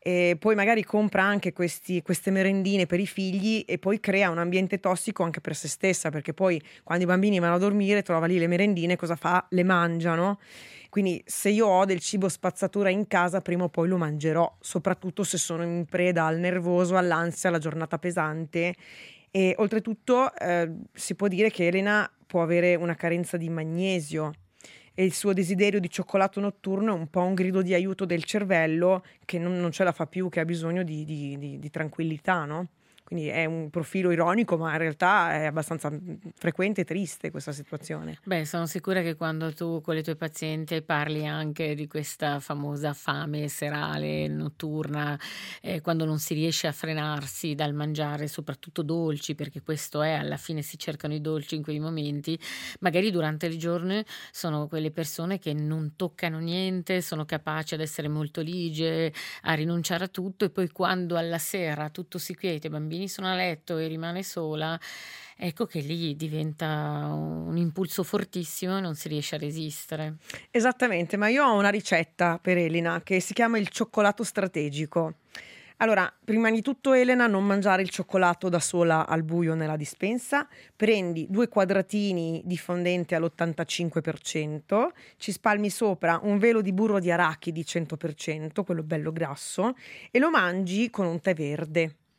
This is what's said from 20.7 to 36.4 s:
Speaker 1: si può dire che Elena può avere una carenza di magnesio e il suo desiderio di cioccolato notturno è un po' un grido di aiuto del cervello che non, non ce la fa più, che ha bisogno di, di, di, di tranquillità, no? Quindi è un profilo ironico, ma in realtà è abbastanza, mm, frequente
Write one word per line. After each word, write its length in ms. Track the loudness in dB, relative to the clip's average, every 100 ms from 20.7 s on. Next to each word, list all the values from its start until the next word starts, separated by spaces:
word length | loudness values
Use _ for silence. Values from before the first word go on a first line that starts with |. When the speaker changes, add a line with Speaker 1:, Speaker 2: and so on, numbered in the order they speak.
| -4 -14
Speaker 1:
si 220 | -12 -8 -2
può 120 | 0
dire 220 | 2 2
che 180 | 4 2
Elena 420 | 4 4 4 2 -4 -4
può 160 | 0
avere 320 | 4 4 6 4
una 200 | 2 -2
carenza 400 | 0 0 -2 -4
di 140 | -4
magnesio 840 | -4 -4 -2 0 0 -2 -4 -4 -6 _ _ -20 -20 -12
e 100 | 0
il 100 | 0
suo 200 | 2 0
desiderio 480 | 2 2 4 4 2
di 80 | -2
cioccolato 500 | -4 -2 2 2 2
notturno 540 | -4 -4 -4 -2 0 0
è 20 |
un 120 | -2
po' 140 | 0
un 100 | 2
grido 280 | 2 2 2
di 120 | 2
aiuto 320 | 2 2 -2 -2
del 180 | -2
cervello 800 | -2 -2 2 4 4 4 4 2 0 -16 -8
che 120 | -4
non, 220 | -2 0
non 140 | 0
ce 100 | 2
la 80 | 2
fa 140 | 2 -4
più, 220 | -2 -2
che 100 | -2
ha 60 | -2
bisogno 380 | -2 -2 -2
di, 200 | -2 -6
di, 340 | -6 -8 -8 -8
di, 220 | -10 -10
di 100 | -10
tranquillità, 760 | -6 -6 -4 -4 -2 0 0 0
no? 240 | -6 -8 -12 _ _ -10
Quindi 220 | -6 -2
è 180 | -2 -2
un 240 | -2 -4
profilo 400 | -4 -2 0 2
ironico, 480 | 4 4 4 2 0
ma 140 | 0
in 80 | 0
realtà 520 | 0 2 4 4 4
è 120 | 2 0
abbastanza, 460 | -2 -4 -4 -4
mm, 240 | -6 -8 -12 -14
frequente 480 | -6